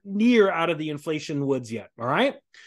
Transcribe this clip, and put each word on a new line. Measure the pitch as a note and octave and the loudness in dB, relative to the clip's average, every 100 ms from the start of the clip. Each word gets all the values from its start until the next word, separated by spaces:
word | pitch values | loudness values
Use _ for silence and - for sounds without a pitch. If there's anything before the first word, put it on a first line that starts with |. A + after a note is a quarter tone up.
| G3 | -8
near | G3 A#3 A#3 G3 | 0 4 6 4
out | E3 E3 | 2 -2
of | D#3 | -2
the | D#3 | -4
inflation | D3 E3 D#3 D3 C#3+ C#3 | -6 -6 -6 -4 -4 -2
woods | C3 A#2 | -2 -4
yet, | A2+ - - | -12 -12 -8
all | A#2 | -2
right? | D#3 C4+ - _ - | 2 0 -2 _ -20